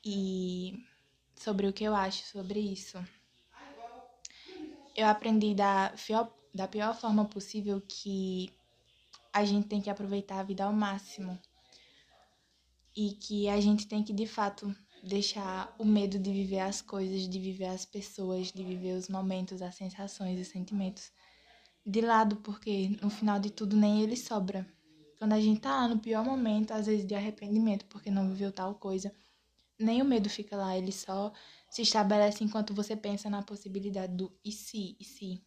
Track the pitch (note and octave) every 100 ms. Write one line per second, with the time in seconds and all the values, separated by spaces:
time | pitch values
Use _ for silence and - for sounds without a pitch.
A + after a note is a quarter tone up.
0 | G#3 G3 F#3+ F#3 F#3 F3+ F#3 G3 - _
1 | _ _ _ - - G3 G3 G3 G#3+ G#3
2 | F#3+ - - G3+ F#3 G3+ G#3 F#3+ - F#3
3 | F3+ - _ _ _ - C#4+ C#4+ A#3 A#3+
4 | B3 _ - - - F#4 D#4 - - -
5 | G#3+ G#3+ A3+ A3 G#3 G3+ G3+ G3 G3 -
6 | - A3 A#3 - _ F#3+ F#3+ G#3+ G#3+ A3+
7 | A#3 G#3+ G#3 G3+ F#3+ G#3+ G3+ G3 G3 -
8 | G3+ G3 F#3+ F#3 F#3 _ _ _ _ _
9 | _ - _ G3+ G#3 G3+ G#3 G#3 G3+ G3+
10 | G3+ G3+ G3 F#3+ G3 F#3+ G3 G#3 G3+ G3
11 | - - F#3 F3+ _ _ _ - - _
12 | _ _ _ _ _ _ _ _ _ -
13 | G#3 G3 - G#3 G3+ G#3 G#3 G#3 - G#3+
14 | G#3+ G3+ A3 - G3+ G3+ G3+ G3+ _ -
15 | F#3 G3 G3+ G#3 F#3+ F#3 F#3+ - G#3+ G#3
16 | G3 G3 F#3+ G3 F#3+ F#3+ F#3+ G3+ - G3
17 | F#3+ F#3+ F#3 F#3 F#3 F#3+ F#3 F#3 - G#3
18 | G3 - F#3+ F#3 F#3 F#3+ F#3 F3+ F#3 F#3
19 | F#3 F#3+ F#3+ F#3 F#3 F#3 F3+ - F#3 F#3
20 | G3 - F#3+ F#3 F#3 F#3 F#3 G3+ F#3+ G3
21 | - _ _ _ _ - _ _ G#3+ G3+
22 | A#3 A3+ A3 G#3 - G3+ - G3 F#3+ G#3
23 | G#3 - G#3+ G3+ G#3 - G#3+ G#3+ G#3 G#3+
24 | G#3+ A#3+ - A3 F#3 G3 F#3 _ _ _
25 | - _ G#3+ G#3+ G#3+ G#3+ C4 C4+ A#3+ A3+
26 | A3+ A3 A#3+ C4+ A3+ G#3+ G#3+ A3 G#3 G#3+
27 | F#3+ G3+ G#3 G#3+ G3+ G#3+ A3+ G3+ - G#3
28 | G#3+ G3 F#3+ F#3+ G3 F#3+ F#3 G3+ G3 F#3+
29 | G3 - _ _ _ _ _ _ A3 A#3
30 | C4+ A#3+ G3+ - G#3 G3+ F#3+ F#3 F#3 F#3+
31 | - F#3+ G#3 G#3 - - _ - A3+ A3
32 | G3+ G#3 G#3 G#3 G#3+ A3 G#3+ G3+ G#3 G#3+
33 | G#3+ G3+ G#3 G3+ G3+ G3+ G3 G3 G3 G3
34 | F#3 F3+ F#3 _ G#3 G#3+ - A3 F#3 -
35 | F#3+ - G3 F#3